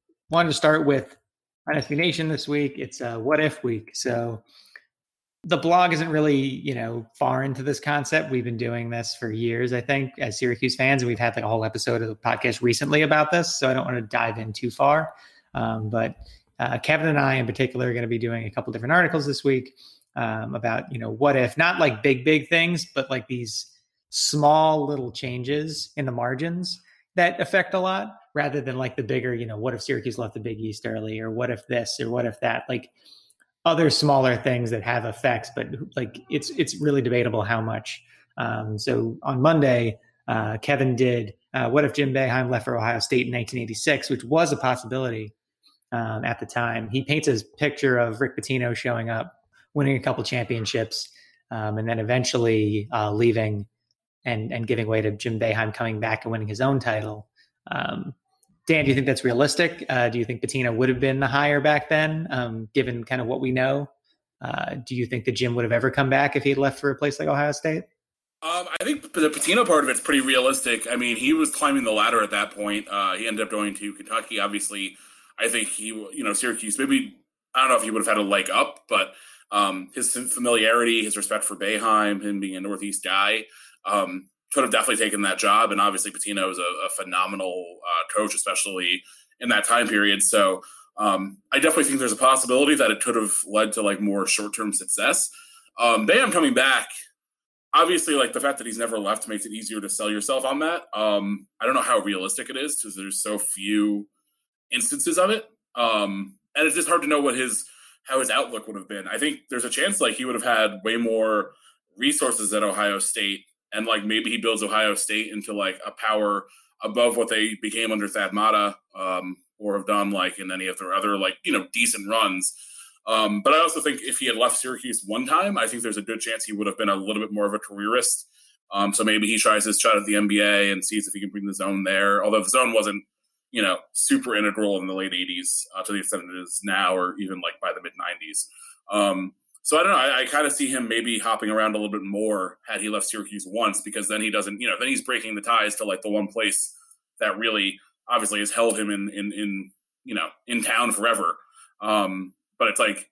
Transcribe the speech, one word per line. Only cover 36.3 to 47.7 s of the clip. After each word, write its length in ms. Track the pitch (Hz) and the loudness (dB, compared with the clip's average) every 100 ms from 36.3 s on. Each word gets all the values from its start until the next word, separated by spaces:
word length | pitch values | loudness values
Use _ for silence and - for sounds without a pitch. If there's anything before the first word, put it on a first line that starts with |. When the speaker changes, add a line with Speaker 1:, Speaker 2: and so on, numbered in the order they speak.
| 147 - | -6 -4
Speaker 1:
it's 280 | 233 143 - | -2 -2 0
really 220 | 147 139 | 0 2
debatable 420 | 120 123 113 110 | 2 2 2 0
how 160 | 101 113 | 0 -2
much. 420 | 110 110 - - _ _ _ - | -2 -6 -8 -14 _ _ _ -6
Um, 420 | 117 113 110 107 | -4 -4 -6 -6
so 400 | 131 120 113 120 | -2 0 0 -4
on 200 | 139 127 | -2 4
Monday, 580 | 147 160 139 123 113 107 _ _ - | 6 6 6 4 2 -4 _ _ -4
uh, 280 | 113 107 110 | -2 -2 -4
Kevin 360 | - 139 131 120 | 0 2 2 2
did, 380 | 127 120 104 - _ | 2 2 -4 -12 _
uh, 160 | 131 117 | -2 2
what 140 | 139 | 2
if 100 | 147 | 2
Jim 200 | - 139 | 2 0
Boeheim 360 | 131 131 127 123 | 0 0 0 0
left 140 | 120 | -2
for 140 | 127 120 | -2 -2
Ohio 220 | 110 113 | 0 0
State 260 | - 123 123 | 0 0 0
in 80 | |
nineteen 280 | 123 110 127 | -4 -6 -6
eighty-six, 480 | 110 110 - 139 - | -6 -4 0 0 -2
which 140 | 127 | -4
was 300 | 117 160 165 | 0 2 2
a 40 | 143 | 2
possibility, 760 | 127 123 113 127 127 113 107 - _ _ _ _ - | 0 -2 -4 -4 -4 -6 -10 -16 _ _ _ _ -8
um, 320 | 120 113 110 | -6 -4 -4
at 160 | 113 117 | -4 -6
the 60 | 117 | -4
time. 440 | 120 117 113 110 | -2 -2 -4 -4
He 140 | 131 | -4
paints 240 | 127 151 143 | 0 0 0
his 160 | 117 | 0
picture 540 | - - 147 | -2 -4 -4